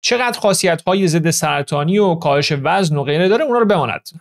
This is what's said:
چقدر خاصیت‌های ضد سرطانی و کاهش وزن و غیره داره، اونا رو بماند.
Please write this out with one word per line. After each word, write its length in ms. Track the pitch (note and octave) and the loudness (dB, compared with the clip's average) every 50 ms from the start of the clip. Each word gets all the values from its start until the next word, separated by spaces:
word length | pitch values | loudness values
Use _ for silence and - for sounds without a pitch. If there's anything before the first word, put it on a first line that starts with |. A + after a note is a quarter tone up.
| - | -4
چقدر 360 | - B3 A#3+ B3+ A#3+ - - | -2 -2 0 -2 -2 -2 0
خاصیت‌های 680 | - G3+ F#3 - - F3+ E3 D#3+ - F3+ F#3+ G3 F#3+ E3+ | 0 0 0 2 2 0 0 0 0 -2 0 2 2 2
ضد 220 | D#3 E3+ D#3 E3+ | 2 2 0 0
سرطانی 680 | D#3 - D#3+ D3+ D3 C#3+ C#3+ - D3+ C#3+ D3 E3+ G3 G#3 | 0 0 -2 -2 -2 -4 -4 -4 -4 -2 0 0 2 2
و 180 | G3+ F#3 E3 | 2 2 0
کاهش 360 | E3 - D3 C#3 C#3+ C#3+ - | 0 0 0 0 2 0 0
وزن 440 | D#3 C#3 C3 D3+ D#3+ G3 F#3+ D#3 D3+ | -2 -2 0 0 0 2 0 0 0
و 80 | C#3+ C3+ | -2 -2
غیره 240 | C#3 D3 D#3+ F#3 F#3 | 0 0 0 2 2
داره، 160 | G#3+ B3 D#4+ | 2 2 0
اونا 160 | C#4 A#3+ A#3+ | 0 0 2
رو 60 | A3+ | 2
بماند. 440 | G3+ G3+ E3 C3+ A2+ E2 - - - - D#3+ | 2 2 2 0 -2 -4 -8 -10 -14 -18 -10